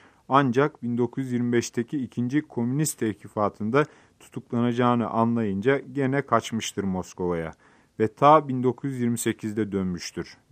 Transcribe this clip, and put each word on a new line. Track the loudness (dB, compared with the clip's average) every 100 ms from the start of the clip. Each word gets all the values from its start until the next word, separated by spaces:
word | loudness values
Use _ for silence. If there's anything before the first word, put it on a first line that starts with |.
| -16 _ 2
ancak | 4 4 2 0 -2
bin | -6 -2
dokuz | -2 -2
yüz | -4
yirmi | -2 0
beşteki | 0 0 -6 -4 -6
ikinci | -6 -4 -2 -2
komünist | -4 -4 -2 -2 -2 -2
tevkifatında | -4 -4 -8 -2 0 0 0 2 0 -6 _ _
tutuklanacağını | -16 -16 -6 -2 0 2 2 2 0
anlayınca | 0 2 0 -2 0 0 0
gene | -2 -4 -2 -2
kaçmıştır | 2 0 2 -6 -4 -4
Moskova'ya | -2 -4 -6 -4 -2 -2 -6 -12 _ _ _ -2
ve | -2
ta | 4 6 6 4
bin | 0
dokuz | -2 -2 -6
yüz | -2
yirmi | -2 0
sekizde | -2 -4 -4 -4 -2
dönmüştür. | -2 -2 -4 -8 -10 -12 -14 _